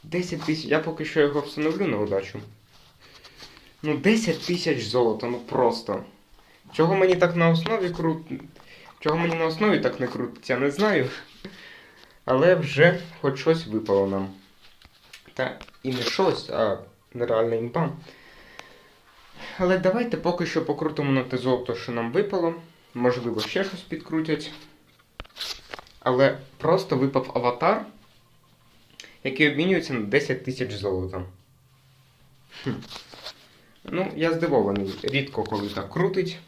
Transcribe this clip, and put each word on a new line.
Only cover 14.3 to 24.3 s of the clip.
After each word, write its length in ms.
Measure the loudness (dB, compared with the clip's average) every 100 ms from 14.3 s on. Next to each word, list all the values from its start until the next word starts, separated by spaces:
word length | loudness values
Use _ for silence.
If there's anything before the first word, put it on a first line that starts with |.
| -10 -20 _ -20 _ -20 _ -20 -20 -14
Та 240 | -6 -6 -6 -18 -8
і 100 | -6
не 100 | -2
щось, 480 | -2 2 2 2 -4
а 280 | 0 0 0 -8 _ _
нереальна 420 | -4 0 2 2 0
імпа. 340 | -2 -2 -2 -4 -16 -20 -20 -20 -20 -20 -20 -20 -20 _ _ -20 -20 -18 -16 -2
Але 200 | 2 4
давайте 380 | 2 2 -2 0
поки 300 | -2 -2 -2
що 180 | -2
покрутимо 480 | -2 -2 -2 -2 2
на 100 | 0
те 160 | 0 -2
золото, 360 | 2 2 0
що 180 | -6 -4
нам 200 | -4 0
випало. 420 | 0 0 0 0 -2 -14 _ _
Можливо, 460 | 2 2 2 -2 -2
ще 240 | -2 -2
щось 160 | -2 -6
підкрутять. 680 | -10 -10 -4 -4 -2